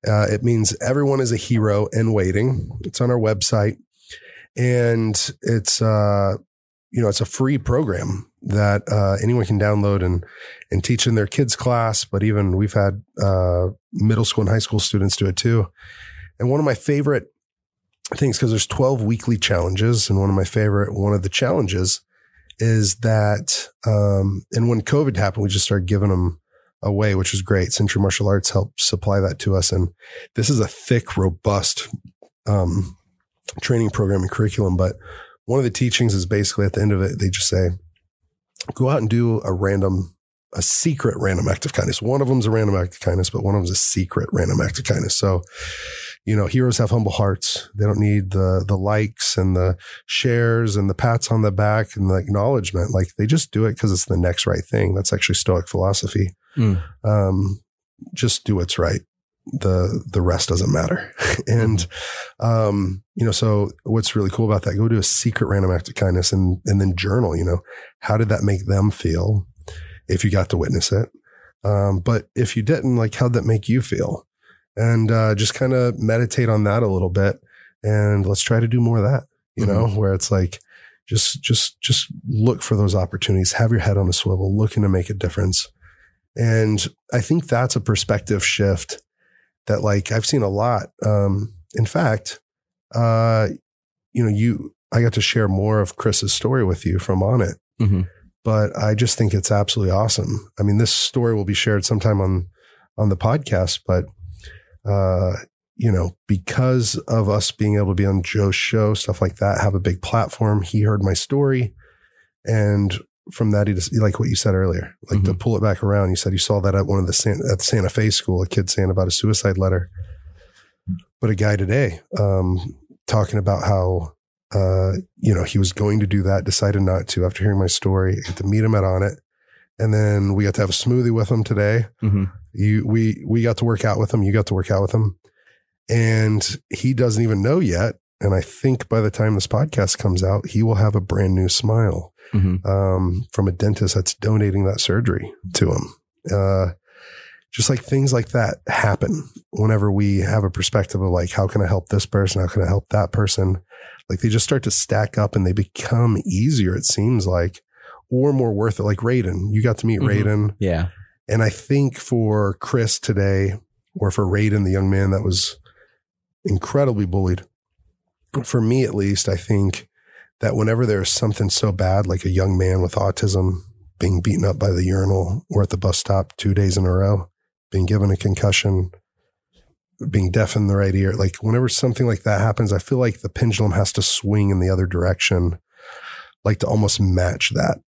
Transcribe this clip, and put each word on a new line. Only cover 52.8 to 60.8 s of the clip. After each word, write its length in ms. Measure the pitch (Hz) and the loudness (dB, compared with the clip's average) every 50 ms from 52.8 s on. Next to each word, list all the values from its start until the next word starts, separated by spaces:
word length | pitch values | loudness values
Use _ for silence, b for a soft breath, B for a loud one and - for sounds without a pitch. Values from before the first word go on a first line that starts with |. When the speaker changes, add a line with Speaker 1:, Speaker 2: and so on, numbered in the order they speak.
| 85 - | -2 0
Speaker 1:
Like, 180 | 110 95 92 90 - | 0 0 0 -2 -2
they 100 | - 104 | -4 0
just 240 | 107 147 160 - - | 0 2 0 0 -2
do 140 | - 104 110 | 0 0 0
it 120 | 110 104 | 0 0
'cause 140 | - - 107 | 0 0 0
it's 140 | 95 87 - | 0 0 -2
the 120 | - 87 | -2 0
next 300 | 87 90 90 87 - - | 0 0 0 0 0 0
right 160 | - 95 - 90 | 0 0 -2 -2
thing. 300 | - - 110 98 92 92 | -2 0 0 2 2 0
That's 180 | 98 98 - - | 0 0 -2 -2
actually 220 | 101 - - 90 | -2 -2 -2 -2
Stoic 320 | - - - 90 87 87 | -2 0 0 0 0 -2
philosophy. 680 | - - 95 92 95 98 - - 98 - 104 98 92 - b b b b | -4 -2 -2 0 0 0 -2 -4 -4 -2 -2 -2 -2 -4 b b b b
Speaker 2:
Mm. 240 | 143 117 104 95 90 80 76 B B - | 0 2 2 2 0 -2 -8 B B -2
Speaker 1:
Um, 580 | 110 107 104 98 95 95 95 98 95 98 - _ _ _ _ _ _ _ _ - - - | 0 2 2 2 2 2 0 0 -2 -2 -6 _ _ _ _ _ _ _ _ -20 -14 -6
just 300 | - - 120 - - _ | -2 0 0 0 -2 _
do 100 | - 104 | -2 0
what's 240 | 92 87 85 - - | 0 0 -2 -2 0
right. 220 | 87 78 - - - _ _ _ _ _ _ _ _ | 0 0 -2 -4 -8 _ _ _ _ _ _ _ _
The, 580 | - - 165 - 98 92 90 90 92 - - - - | -10 -8 -2 0 2 2 2 2 0 -2 -4 -6 -4
the 100 | - 107 90 | -2 0 0
rest 260 | 90 87 85 - - | 2 0 0 0 0
doesn't 240 | - 87 92 - - | 0 0 2 0 0
matter. 400 | 73 | 0